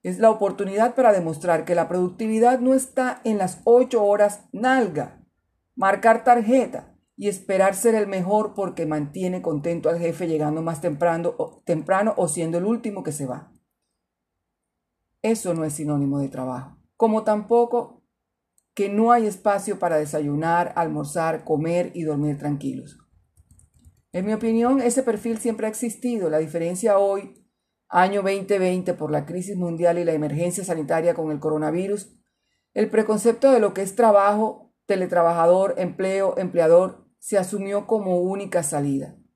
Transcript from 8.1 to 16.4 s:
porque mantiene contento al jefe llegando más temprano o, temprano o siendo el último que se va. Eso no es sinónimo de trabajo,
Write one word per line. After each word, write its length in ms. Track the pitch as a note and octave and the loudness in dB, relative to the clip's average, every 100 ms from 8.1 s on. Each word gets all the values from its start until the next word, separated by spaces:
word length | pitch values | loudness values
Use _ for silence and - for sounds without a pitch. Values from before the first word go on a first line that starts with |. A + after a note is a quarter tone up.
| F#3+ F3+ G#3+ G#3 | -2 0 0 0
porque 300 | G#3 F#3 F3 | -4 -6 -4
mantiene 560 | D#3 D3+ D3 F#3 F3+ F3+ | -4 -4 -4 -4 -4 -4
contento 480 | E3 D3+ E3 E3+ D3+ | -4 -4 -4 -2 0
al 120 | E3+ | 0
jefe 260 | E3+ D3+ F3 | -2 -4 -4
llegando 340 | D#3 D3+ D#3 | -2 -2 -2
más 220 | E3 D#3 | -4 -4
temprano 500 | F3 D3 F3 E3 E3+ - | -6 0 0 0 -4 -4
o, 240 | - - | -8 -8
temprano 480 | - D#3 D3+ F#3+ G#3+ - | -4 -4 0 0 0 0
o 100 | F3 | -2
siendo 300 | F3 E3 E3+ | -2 -4 -2
el 80 | G3 | -2
último 360 | A#3 A3+ G3 | -2 -4 -8
que 100 | D#3+ | -10
se 120 | D3 | -8
va. 280 | C3 B2 - _ _ _ _ _ _ _ _ _ _ _ _ _ _ _ _ _ | -8 -10 -14 _ _ _ _ _ _ _ _ _ _ _ _ _ _ _ _ _
Eso 320 | G#3+ A3+ F3+ | -4 -2 -2
no 100 | E3 | -2
es 100 | D#3 | -4
sinónimo 440 | D3 D3+ D3 C#3 C#3+ | -4 -4 -2 -2 -2
de 100 | C#3 | -4
trabajo, 500 | - | -6